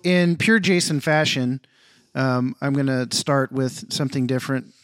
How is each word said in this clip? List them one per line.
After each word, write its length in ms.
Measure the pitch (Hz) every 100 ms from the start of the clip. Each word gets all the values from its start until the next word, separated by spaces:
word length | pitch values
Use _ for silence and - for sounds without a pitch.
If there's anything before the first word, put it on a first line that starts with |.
in 320 | 180 180 175 165
pure 240 | - 226
Jason 400 | 185 180 - 151
fashion, 640 | 160 156 156 139 123 131 _ _ _ _ _ 135
um, 400 | 131 127 127 -
I'm 120 | 139
gonna 340 | 139 135 131 123
start 400 | - - 139 131
with 400 | 131 131 - -
something 340 | - 143 139 127
different, 480 | 127 - 131 - _